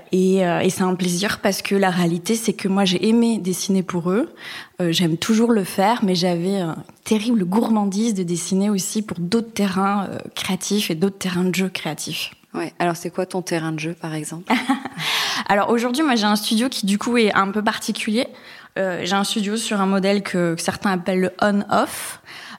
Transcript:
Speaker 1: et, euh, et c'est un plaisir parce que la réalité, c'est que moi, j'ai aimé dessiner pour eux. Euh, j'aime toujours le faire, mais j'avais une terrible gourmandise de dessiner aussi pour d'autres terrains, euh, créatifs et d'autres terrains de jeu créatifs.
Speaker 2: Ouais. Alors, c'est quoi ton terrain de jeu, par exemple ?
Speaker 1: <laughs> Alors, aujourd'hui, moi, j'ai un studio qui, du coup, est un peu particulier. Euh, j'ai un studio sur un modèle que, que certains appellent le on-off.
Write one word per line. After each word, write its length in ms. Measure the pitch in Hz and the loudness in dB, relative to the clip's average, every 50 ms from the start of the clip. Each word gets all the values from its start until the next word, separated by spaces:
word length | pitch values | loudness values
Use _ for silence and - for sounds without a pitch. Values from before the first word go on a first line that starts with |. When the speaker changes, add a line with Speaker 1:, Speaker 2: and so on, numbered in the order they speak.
| - - | -4 0
Speaker 1:
et, 340 | - 185 185 185 190 190 185 | 2 4 4 4 4 4 4
euh, 140 | 175 165 165 | 2 2 2
et 100 | 160 185 | 2 2
c'est 140 | - - 190 | 2 2 0
un 100 | 185 185 | 0 0
plaisir 460 | 170 185 180 175 175 202 208 - - | 0 0 -2 0 -2 -2 -4 -2 -2
parce 200 | - 208 190 - | -2 -2 -2 -2
que 140 | - - 202 | -2 0 2
la 160 | 196 196 185 | 2 2 2
réalité, 460 | 180 180 180 170 170 170 165 - 226 | 2 2 2 2 0 -2 0 -2 -2
c'est 160 | 226 - - | 0 0 -2
que 160 | - - - 196 | -2 -2 -2 0
moi, 160 | 196 196 202 | 2 2 2
j'ai 240 | 185 185 - - 220 | 2 2 2 2 4
aimé 300 | 226 233 233 233 226 214 | 4 4 4 4 2 0
dessiner 440 | 180 190 180 - - - 196 190 | -2 -2 -4 -2 0 2 2 2
pour 300 | 175 - - 175 156 180 | 0 0 -4 -2 0 0
eux. 200 | 185 220 320 330 - - - - - - - - _ - | 0 0 0 -2 -8 -14 -16 -14 -14 -14 -16 -12 _ -2
Euh, 120 | 180 170 | 0 0
j'aime 240 | 165 170 185 160 160 | 2 2 2 2 2
toujours 340 | 165 - - 226 214 233 233 | 0 2 2 4 4 4 4
le 140 | 240 208 185 | 4 2 0
faire, 400 | - - - 190 208 233 240 226 | 0 0 2 2 2 2 2 2
mais 100 | 190 185 | 2 2
j'avais 460 | 170 175 185 175 170 170 190 202 196 | 2 2 0 0 0 0 0 0 0
une 160 | 175 160 - - - - - _ | -2 -2 -4 -8 -12 -16 -20 _
terrible 420 | _ - 220 220 208 240 240 214 185 | _ -2 0 0 2 2 2 2 2
gourmandise 680 | 175 185 226 226 214 220 214 202 202 185 202 226 240 214 | 2 2 2 2 2 2 2 2 0 0 0 0 0 0
de 80 | 190 | -2
dessiner 480 | 185 170 175 165 - - 196 190 196 208 | -2 -2 -2 -4 -2 0 0 2 2 2
aussi 320 | 208 190 175 - - 220 | 0 0 -2 -2 -4 -4
pour 160 | 214 - 175 170 | -4 -4 -6 -6
d'autres 340 | 175 170 214 233 226 226 | -2 0 0 0 -2 -2
terrains, 540 | - - 202 196 180 190 196 196 202 208 190 - | -2 0 0 0 0 0 0 2 0 0 -2 -4
euh, 100 | - - - - - | -6 -10 -10 -10 -10
créatifs 560 | - - - 185 185 - - 202 208 202 - | -8 -4 -4 -4 -4 -2 -2 -2 0 0 -2
et 20 | 175 | 0
d'autres 240 | 156 185 196 196 - | 0 0 0 0 -4
terrains 260 | - 190 175 175 180 | -6 -4 -2 0 0
de 100 | 185 170 | 0 0
jeu 120 | 180 190 185 | 0 -2 -2
créatifs. 640 | 180 - - 165 147 - - - 156 - - - - - _ _ - | -4 -6 -6 -6 -6 -6 -8 -8 -6 -8 -8 -10 -12 -18 _ _ -8
Speaker 2:
Ouais. 180 | - 170 151 - - | -8 -8 -8 -4 -2
Alors, 160 | 175 175 165 | -2 0 0
c'est 160 | 165 - 175 | -2 -6 -6
quoi 160 | - - 185 | -4 -4 -4
ton 160 | 185 - 185 | -4 -4 -6
terrain 300 | 175 - 175 165 160 160 | -4 -2 -2 -2 -2 -2
de 80 | 160 151 | -4 -4
jeu, 140 | 151 165 170 - | -4 -6 -8 -8
par 140 | - 160 156 | -8 -8 -8
exemple ? 400 | 156 151 - 160 165 180 - 240 233 - - 269 - - - - 175 | -8 -8 -8 -10 -10 -2 0 0 0 0 0 -2 -2 -4 -8 -10 -6
Speaker 1:
<laughs> 500 | 156 - - - - - - - - - | -4 -4 -2 -2 -2 -2 -4 -4 0 2
Alors, 220 | 202 208 196 - | 2 2 4 2
aujourd'hui, 340 | 233 240 226 247 247 285 320 | 2 2 2 0 0 2 2
moi, 100 | 294 240 | 2 2
j'ai 100 | 226 208 | 2 4
un 120 | 208 208 | 2 2
studio 320 | 208 - - 226 214 240 269 | 2 2 0 2 2 2 0
qui, 180 | - - - | -2 -2 0
du 120 | 190 202 208 | 0 0 0
coup, 180 | - 247 240 247 | 0 2 4 4
est 160 | 226 202 - | 4 6 4
un 160 | - 196 196 | 4 2 2
peu 120 | 196 214 | 0 0
particulier. 640 | 208 226 214 - - - 208 - - 226 208 233 277 - - - - - - - - - _ - | 0 0 -2 -2 -4 -4 -4 -4 -2 0 0 0 0 -2 -8 -16 -20 -20 -20 -20 -20 -8 _ -4
Euh, 220 | 190 185 175 165 | -2 -2 -2 -2
j'ai 120 | - 175 196 | -2 0 0
un 100 | 196 202 | 0 0
studio 320 | - - 226 196 202 214 | 0 0 -2 -2 0 -2
sur 240 | 233 226 - 220 202 | -4 -2 -2 0 2
un 60 | 190 | 2
modèle 360 | 190 196 196 185 196 202 208 | 2 2 2 2 2 2 0
que, 320 | 196 - - 180 175 170 165 | 0 -2 0 0 2 0 0
que 80 | 165 | -2
certains 300 | - - 180 - - 208 | -2 -4 -4 -2 0 0
appellent 280 | 190 180 175 208 185 185 | 0 0 0 0 0 2
le 120 | 185 185 - - | 0 0 0 0
on-off. 800 | 202 208 202 202 208 - - 202 269 - - - - - - - - - - - - - - | 0 2 2 0 0 2 2 2 2 0 -4 -8 -10 -10 -12 -14 -18 -20 -18 -18 -16 -18 -18